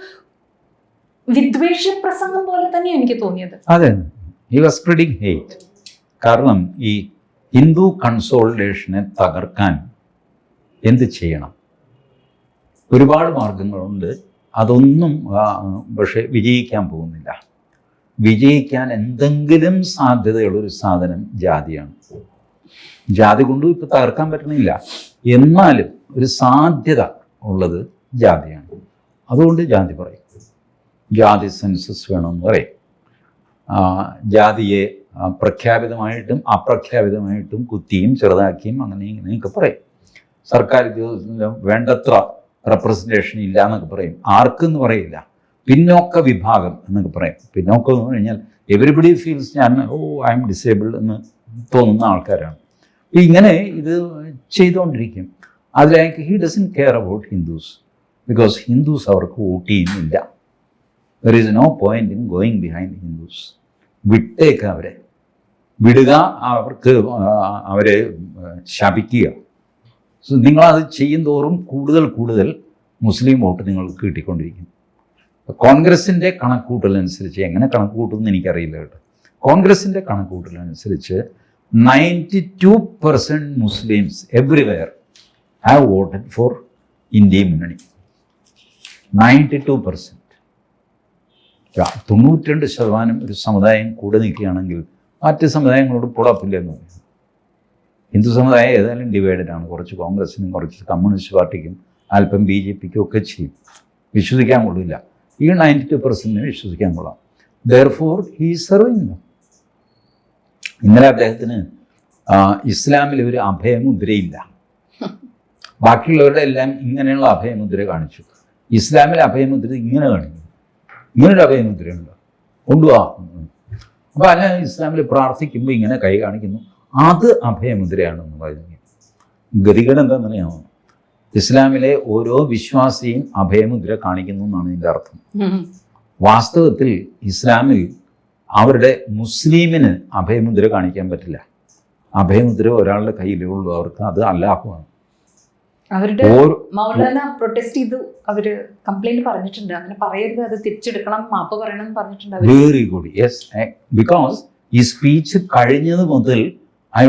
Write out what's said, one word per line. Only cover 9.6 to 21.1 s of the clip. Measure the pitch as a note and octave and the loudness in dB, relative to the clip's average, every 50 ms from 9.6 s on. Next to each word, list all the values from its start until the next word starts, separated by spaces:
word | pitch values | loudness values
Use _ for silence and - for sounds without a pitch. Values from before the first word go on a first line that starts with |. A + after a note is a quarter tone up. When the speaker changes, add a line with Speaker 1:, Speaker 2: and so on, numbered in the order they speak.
| G2+ F#2+ E2 D2 D#2 - _ _ _ _ _ _ _ _ _ _ _ _ _ _ _ _ _ _ - A2+ | -2 -2 -2 -4 -8 -14 _ _ _ _ _ _ _ _ _ _ _ _ _ _ _ _ _ _ 0 2
Speaker 2:
എന്ത് | B2 B2 B2+ - - | 2 2 2 0 -4
ചെയ്യണം? | - - E2 D#2+ D2+ C#2+ C#2+ - _ _ _ _ _ _ _ _ _ _ _ _ _ _ _ _ _ _ _ _ _ _ _ _ _ _ - | -6 -8 -6 -6 -8 -10 -14 -20 _ _ _ _ _ _ _ _ _ _ _ _ _ _ _ _ _ _ _ _ _ _ _ _ _ _ 2
ഒരുപാട് | B2+ B2+ C#3 C3+ D3 D#3 E3 E3 D#3 C#3 | 4 6 6 6 4 2 2 0 -2 -4
മാർഗങ്ങളുണ്ട്. | A2+ G#2+ G2 F#2 G2 G2+ G2+ F#2+ F#2 G2 G#2 G2 F2+ E2+ - - _ _ _ _ _ _ - | -4 -6 -6 -6 -8 -8 -8 -8 -10 -10 -10 -8 -8 -8 -10 -12 _ _ _ _ _ _ -2
അതൊന്നും, | A2+ A2+ A2 B2 B2 C3+ C#3 C#3+ D#3+ E3+ D#3+ C#3+ D#3 - G#2 G2 G#2 | -2 2 4 6 6 6 6 6 4 2 0 -2 -4 -6 -4 -2 -2
ആ, | G#2+ G#2+ G2+ F#2+ G2 G2 F#2+ G#2 - - - G#2 | 0 -2 -2 -4 -6 -8 -8 -10 -10 -10 -4 -4
പക്ഷേ | G#2 - - A2+ A#2 - C3+ | -4 -2 -2 -4 -4 -2 -2
വിജയിക്കാൻ | A#2 G2+ A#2+ B2 B2 B2 A#2+ - G#2+ G2 E2 | 0 0 2 0 0 -2 -4 -6 -6 -6 -6
പോകുന്നില്ല. | D#2+ D#2+ D#2+ E2 E2 D#2+ D2+ - - - _ _ _ _ _ _ _ _ _ _ _ _ _ _ _ - | -8 -10 -12 -14 -14 -16 -16 -16 -16 -16 _ _ _ _ _ _ _ _ _ _ _ _ _ _ _ 0
വിജയിക്കാൻ | G#2+ A2 A2 G#2 C3 C#3 D3 D3 C3+ - C3+ B2+ C3 B2+ A#2+ | 2 2 4 4 4 4 4 4 0 -2 -6 -6 -6 -4 -6
എന്തെങ്കിലും | G#2+ G#2+ B2 B2 A2+ C#3+ C#3+ D3 D3 D3 D3 E3 D#3+ D#3 F3+ F#3 F#3+ F#3 F3 - | -6 -6 -6 -4 -2 0 0 0 0 0 2 2 4 4 2 0 0 -2 -4 -4
സാധ്യതയുള്ളൊരു | - C#3 B2+ B2 A#2+ G2 G#2+ A2 A2+ A2 G2 F#2+ G#2 G#2+ G2 E2+ - | -2 0 2 2 2 0 0 0 0 0 0 -2 -2 -6 -6 -10 -6
സാധനം | - G2+ F#2 F2 F2+ F2 | -2 -2 -2 0 -2 -4